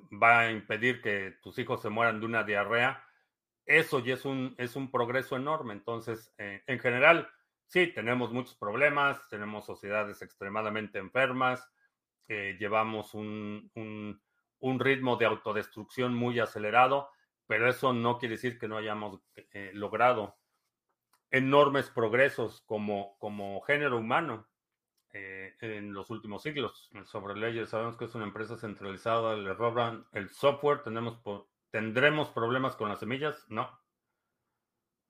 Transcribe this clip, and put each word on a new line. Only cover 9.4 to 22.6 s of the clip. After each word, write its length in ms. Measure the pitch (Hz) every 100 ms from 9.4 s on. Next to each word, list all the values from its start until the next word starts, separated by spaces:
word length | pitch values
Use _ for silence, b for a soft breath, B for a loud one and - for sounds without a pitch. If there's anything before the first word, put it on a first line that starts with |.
| 104 104 -
sociedades 560 | 98 98 107 104 98
extremadamente 760 | 95 - 98 107 110 107 104 104
enfermas, 720 | 95 127 131 127 127 123 - _ _ _ _ _ -
eh, 240 | 107 98 95
llevamos 540 | 104 107 110 110 104
un, 580 | 107 107 107 104 104 107
un, 480 | - 110 107 104 98 _ _ _ _
un 180 | 131 127
ritmo 380 | 127 131 127 117
de 100 | 113
autodestrucción 880 | 107 113 104 98 - 107 - 123
muy 240 | 120 120 117
acelerado, 720 | 107 110 107 113 131 139 139 B B _ -
pero 200 | 110 120
eso 240 | 123 135
no 260 | 123 117 120
quiere 180 | 123 110
decir 200 | 127 117
que 120 | 107
no 80 | 107
hayamos, 440 | 107 107 107 95 _
eh, 380 | - - 101 98
logrado 640 | 101 101 107 120 117 101 - _ _ _ _ _ _ _ _ _
enormes 580 | 131 131 143 143 135 123
progresos 680 | - 113 120 135 - 110 -